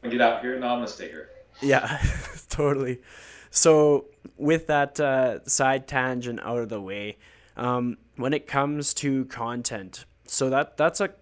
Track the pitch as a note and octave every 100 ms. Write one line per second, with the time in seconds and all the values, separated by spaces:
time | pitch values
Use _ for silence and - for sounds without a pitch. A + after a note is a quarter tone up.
0 | A#2+ A#2+ A#2 A#2 B2 B2+ B2 B2 A2+ -
1 | F2 D#2 - - - - C#3 C3+ A2+ D3+
2 | - - - - - - D3 C#3 C3 B2
3 | - - - - - - E3 D#3 D3+ C#3+
4 | - _ - - D3 D#3+ E3 D3 C#3+ -
5 | D3 C3 B2+ G#2 - - C3+ C3+ C3 C#3
6 | B2+ B2 A#2+ A#2 - A#2+ A2+ G#2+ F#2+ G2+
7 | G#2 - - - _ - B2 B2 B2 A#2
8 | _ - B2+ D3 - C#3 C#3+ D3 C#3+ -
9 | C#3+ C3+ B2+ - A#2 A#2+ A#2+ A2+ F#2 -
10 | - _ - - C3+ C3 D3+ - D#3 E3+
11 | G3 -